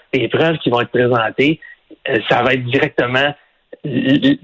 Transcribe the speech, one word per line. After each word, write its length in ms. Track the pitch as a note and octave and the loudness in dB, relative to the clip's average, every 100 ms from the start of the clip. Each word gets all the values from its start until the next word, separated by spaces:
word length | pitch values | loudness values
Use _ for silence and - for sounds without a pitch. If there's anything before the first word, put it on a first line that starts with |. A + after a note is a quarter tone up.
| _ | _
les 160 | C3 A2+ | -4 -2
preuves 300 | - D#3+ D#3 | 0 0 0
qui 120 | B2 | 0
vont 100 | A#2+ | 0
être 100 | A#2 | 0
présentées, 680 | A#2+ B2 B2 A2 - C#3+ D#3+ - - _ - - | 0 2 2 0 0 0 0 -6 -20 _ -14 -4
euh, 100 | A2+ - | -4 0
ça 140 | B2+ | 0
va 100 | B2 | 2
être 100 | C3 B2 | 0 -2
directement 680 | C3 D3 - B2 B2+ C#3+ - _ _ _ - | -2 0 0 -2 0 0 -2 _ _ _ -14
l-, 360 | D3+ B2+ C3 C#3+ | -6 -2 2 2
l-, 140 | C3 C#3+ | 2 0